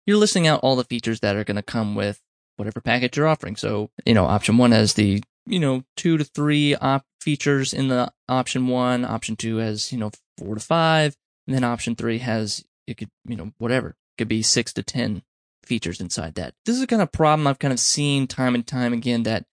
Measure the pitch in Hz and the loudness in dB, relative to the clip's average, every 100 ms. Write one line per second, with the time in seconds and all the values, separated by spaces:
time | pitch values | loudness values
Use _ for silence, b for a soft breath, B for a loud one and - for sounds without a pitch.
0 | - 208 208 190 160 147 131 127 120 120 | 2 4 4 4 4 4 2 2 0 -4
1 | 113 113 101 101 104 104 - 117 107 104 | -2 -2 0 0 -2 -4 -4 -2 -2 -2
2 | 101 104 _ _ _ - 104 113 - 120 | -4 -4 _ _ _ -10 -8 -6 -2 0
3 | 123 143 156 156 - 107 104 104 107 - | 0 0 2 0 -4 -6 -4 -4 -4 -4
4 | - 110 76 104 - 113 123 113 107 - | 2 4 4 2 4 6 6 6 4 4
5 | 104 98 - _ - 185 147 131 - - | 4 2 -2 _ -4 0 0 -2 -6 -4
6 | 175 160 143 - 147 147 143 143 135 135 | 0 0 0 -2 2 4 2 2 2 0
7 | - - - 147 147 139 131 - 135 127 | -2 -8 -4 0 2 2 0 -2 0 0
8 | 123 - - 127 123 131 127 123 123 123 | -2 -6 -4 -2 -2 -2 0 0 0 0
9 | 123 110 - 110 113 110 113 104 - 123 | -2 -6 -6 -6 -4 -2 -2 -4 -6 -6
10 | 107 - _ - 101 107 - 165 160 160 | -6 -8 _ -14 -10 -8 -2 2 4 2
11 | 151 - _ _ - 131 123 120 - 117 | 0 -4 _ _ -4 -2 -2 -2 -6 -4
12 | 117 113 123 113 107 - - _ - 117 | -2 -4 -2 -4 -4 -8 -14 _ -14 -12
13 | 107 _ - 113 90 - 117 127 - - | -14 _ -12 -10 -10 -8 -2 -2 -2 -10
14 | _ - 110 110 110 - 117 - - 127 | _ -6 -2 -2 0 0 -2 -6 -6 -4
15 | 113 101 - _ _ _ - 117 85 82 | -4 -6 -10 _ _ _ -6 -4 -4 -8
16 | 90 - 80 78 69 - - 247 262 226 | -8 -8 -8 -8 -10 -8 -4 -2 0 0
17 | 175 - 156 156 147 135 139 127 - - | 0 2 2 4 2 0 -2 0 0 0
18 | 143 139 131 - 127 123 117 131 120 120 | 0 0 -2 -2 0 0 -2 -2 -2 -2
19 | 120 120 113 110 - | -2 -2 0 -2 -6